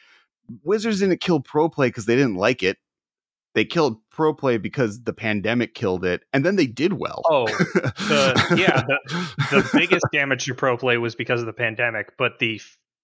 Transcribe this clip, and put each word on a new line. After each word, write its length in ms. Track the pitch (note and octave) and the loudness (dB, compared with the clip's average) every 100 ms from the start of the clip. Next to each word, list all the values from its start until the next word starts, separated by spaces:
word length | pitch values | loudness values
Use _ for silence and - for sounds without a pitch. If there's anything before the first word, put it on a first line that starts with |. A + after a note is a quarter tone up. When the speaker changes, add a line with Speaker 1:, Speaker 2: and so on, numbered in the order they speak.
| _ _ _ _ - A#2 | _ _ _ _ -20 -10
Speaker 1:
"Wizards 360 | D3+ G#3+ A3 G3+ | -2 0 0 0
didn't 200 | G3 E3+ | 2 2
kill 200 | - D#3+ | 2 0
pro 280 | - D3 D#3+ | 0 0 0
play 220 | - B2+ | 2 0
'cause 140 | - G#2 | 0 0
they 100 | A#2+ | 2
didn't 200 | C3+ F#2 | 2 2
like 260 | G#2+ C3 | 0 2
it. 140 | F#2 - _ _ _ _ _ _ _ - | -2 -2 _ _ _ _ _ _ _ -2
They 100 | - | 0
killed 360 | E3+ D3 A2+ _ | 2 0 -2 _
pro 220 | - D#3 | 0 0
play 240 | D3 C#3 A2+ | 2 0 0
because 440 | G2 - A#2 G#2+ | -2 -2 -2 -2
the 100 | A#2 | -8
pandemic 640 | - A2 G#2 G#2 A#2+ A#2 - | -6 -4 -2 0 0 -2 -2
killed 300 | G#2 F2+ F2+ | -2 0 -2
it, 180 | F2+ - | -2 -2
and 120 | C3+ D#3 | 0 0
then 100 | G3+ | 2
they 100 | C3+ | 0
did 260 | A2 E3 | 0 -2
well." 360 | D#3 - - E3+ | -2 -6 -2 0
Speaker 2:
Oh, 300 | D3 A2+ - F3 F#3 C3 - - | 2 0 0 0 0 -2 -4 0
the, 340 | D3 C3+ B2+ - | 2 4 2 2
yeah, 280 | E3+ F#3 C3+ A#2 | 2 2 2 0
the, 120 | C#3 - | -2 -4
Speaker 1:
<laughs> 420 | E3+ E3+ - - | -8 -6 -6 0
Speaker 2:
the 200 | C#3 - | 2 2
biggest 380 | - F3+ F3 - | 2 2 2 0
damage 340 | D3+ C#3 B2 - | -2 0 -2 -4
to 100 | B2+ | -2
pro 220 | C3+ A#2+ | 0 0
play 200 | C3 A#2+ | 2 0
was 180 | A#2 A2 | 0 -4
because 260 | C#3 A#2+ | -2 -2
of 40 | A2+ | -4
the 80 | |
pandemic, 600 | A2 A#2 A2 A#2+ A2 G2+ - | -4 -4 -2 -2 -4 -8 -4
but 220 | B2 - | -4 -2
the 160 | A2+ G#2 | -4 -4
f-, 200 | - _ _ _ | -12 _ _ _